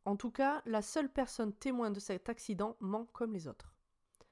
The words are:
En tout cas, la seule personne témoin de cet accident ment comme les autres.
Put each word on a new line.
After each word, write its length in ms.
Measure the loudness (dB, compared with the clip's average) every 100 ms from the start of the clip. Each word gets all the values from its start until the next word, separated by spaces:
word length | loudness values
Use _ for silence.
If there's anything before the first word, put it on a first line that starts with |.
| -2
En 120 | 0
tout 140 | 0
cas, 300 | 2 4 2 2
la 160 | 0
seule 280 | 2 2 2
personne 440 | 2 0 0 -2
témoin 360 | 0 0 2 2
de 100 | 0
cet 260 | -2 -2 -2
accident 480 | -4 -2 0 0 -2
ment 240 | -2 0 -2
comme 200 | -4 -2
les 140 | -2 -6
autres. 260 | -10 -14 -20 _ _ _ _ -20